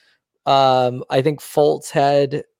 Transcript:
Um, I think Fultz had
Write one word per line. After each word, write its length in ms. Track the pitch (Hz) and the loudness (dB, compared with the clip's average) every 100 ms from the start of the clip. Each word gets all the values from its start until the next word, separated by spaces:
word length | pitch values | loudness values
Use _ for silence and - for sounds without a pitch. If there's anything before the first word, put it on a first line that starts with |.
| _ _ _ _ 143 | _ _ _ _ 0
Um, 580 | 139 135 127 123 127 - | 2 4 2 0 -4 -4
I 120 | 139 | -2
think 180 | 147 139 | -2 -4
Fultz 500 | - 156 147 151 - | -6 0 0 0 -4
had 540 | 160 139 143 139 147 - | -2 2 2 0 -6 -12